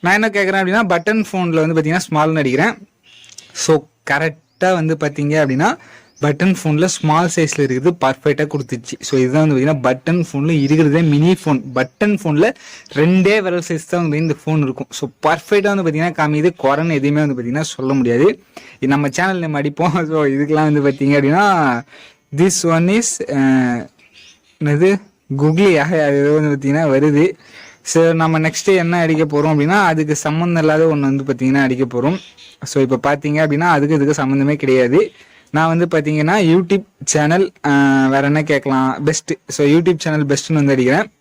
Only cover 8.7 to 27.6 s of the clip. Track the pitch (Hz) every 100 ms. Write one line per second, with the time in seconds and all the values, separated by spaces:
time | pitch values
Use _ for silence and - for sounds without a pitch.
8.7 | 123 117 - - 139 127 139 156 139 135
9.7 | 151 123 131 - 175 165 143 147 165 139
10.7 | 156 156 151 165 147 160 185 - 135 117
11.7 | 127 127 _ 208 208 170 147 208 269 -
12.7 | - - 135 156 185 185 214 185 180 170
13.7 | 165 - 175 165 147 165 147 - 156 143
14.7 | 131 135 - 135 - 156 160 - 208 202
15.7 | 202 170 156 175 165 151 151 165 170 135
16.7 | 139 165 151 143 147 151 127 120 135 156
17.7 | - 131 139 120 120 165 214 _ - -
18.7 | - 135 139 147 135 185 185 165 147 143
19.7 | 143 170 165 160 160 147 139 143 156 156
20.7 | 147 143 135 139 143 139 160 202 185 147
21.7 | 120 - - - _ _ 143 185 - 170
22.7 | 165 170 214 233 - - 139 135 131 127
23.7 | 120 - _ _ - - _ _ _ 151
24.7 | 147 185 196 - _ _ 135 147 160 196
25.7 | 160 147 170 147 143 139 151 151 143 135
26.7 | 143 160 135 151 143 175 - - -